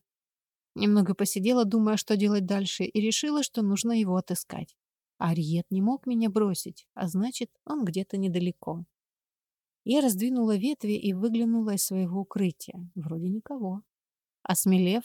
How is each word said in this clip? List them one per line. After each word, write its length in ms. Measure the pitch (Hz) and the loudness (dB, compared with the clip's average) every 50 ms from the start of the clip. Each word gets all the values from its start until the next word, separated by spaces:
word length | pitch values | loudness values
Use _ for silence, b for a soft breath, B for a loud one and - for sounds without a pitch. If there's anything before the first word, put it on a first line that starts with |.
| _ _ _ _ _ _ _ _ _ _ _ _ _ _ - | _ _ _ _ _ _ _ _ _ _ _ _ _ _ -4
Немного 400 | - 202 208 208 208 185 185 190 | 0 2 4 4 4 4 4 2
посидела, 500 | - - - - 196 190 233 247 247 226 | 0 0 -2 0 0 2 2 4 4 4
думая, 320 | 202 226 226 214 214 214 | 4 4 2 4 4 2
что 200 | 196 - - 214 | 0 0 0 2
делать 300 | 196 208 202 208 202 190 | 2 4 4 2 2 0
дальше, 380 | 175 202 196 196 - - - 180 | 0 0 -2 -2 -2 -4 -4 -4
и 160 | - - 214 | -2 0 0
решила, 420 | 208 226 214 - 302 302 294 294 | 0 0 0 0 0 0 0 0
что 200 | 269 - - 233 | 0 -2 -2 0
нужно 300 | 214 196 202 196 - 233 | 0 2 2 0 0 0
его 240 | 233 220 214 185 180 | 2 2 2 2 2
отыскать. 600 | 185 - - 175 - - - - 156 156 - _ _ _ _ _ _ _ _ _ - | 0 0 -2 -4 -6 -6 -8 -10 -10 -10 -12 _ _ _ _ _ _ _ _ _ -2
Ариет 480 | 185 170 165 170 156 151 165 170 - - | 0 0 2 2 0 0 0 -2 -2 -2
не 100 | 190 190 | 0 0
мог 260 | 196 226 269 277 - | 2 2 0 0 -2
меня 240 | 254 240 226 226 214 | -2 0 2 2 2
бросить, 560 | 185 220 214 196 175 - - - - - - _ - | 2 2 2 2 0 -2 -6 -10 -14 -16 -20 _ -8
а 140 | - 190 165 | -6 -4 -2
значит, 420 | 165 185 214 254 - - 247 - _ _ - | -2 -2 -2 -2 -4 -6 -8 -10 _ _ -8
он 200 | - 302 302 226 | -6 -4 -2 -2
где-то 320 | 170 165 185 190 - - | -2 -2 -4 -4 -4 -4
недалеко. 680 | 196 190 185 165 180 175 180 - _ - 160 160 170 175 - _ _ _ _ _ _ _ _ _ _ _ _ _ _ _ _ _ _ - | -2 -2 0 0 0 -2 -2 -4 _ -8 -8 -8 -8 -10 -14 _ _ _ _ _ _ _ _ _ _ _ _ _ _ _ _ _ _ -2
Я 160 | 208 262 302 | 0 2 2
раздвинула 560 | 277 247 196 185 220 254 254 247 226 220 208 | 2 2 2 0 0 0 0 2 2 2 2
ветви 360 | 190 208 285 302 - - 208 | 2 0 -2 -2 -2 -2 -4
и 200 | 208 - - 202 | -2 -2 0 -2
выглянула 600 | 185 185 214 233 226 226 233 226 233 226 220 214 202 | 0 0 0 0 0 2 2 2 2 0 0 0 -2
из 100 | 196 - | -2 -2
своего 360 | - 190 190 185 170 180 196 | -2 -2 -2 -2 -2 -2 -4
укрытия. 680 | 190 - - 196 196 175 - - - - - 180 175 175 - | -6 -4 -2 0 0 0 -2 -4 -12 -16 -14 -14 -16 -12 -10
Вроде 340 | 185 151 156 160 165 170 185 | -8 -8 -6 -6 -4 -4 -4
никого. 540 | 196 220 - - 285 262 208 185 185 208 - _ _ _ _ _ _ _ _ _ _ _ | -4 -4 -6 -8 -8 -8 -6 -6 -8 -8 -12 _ _ _ _ _ _ _ _ _ _ _
Осмелев, 600 | - - 175 - - 196 185 185 185 175 202 240 | -4 -4 -2 0 2 4 4 4 4 2 2 0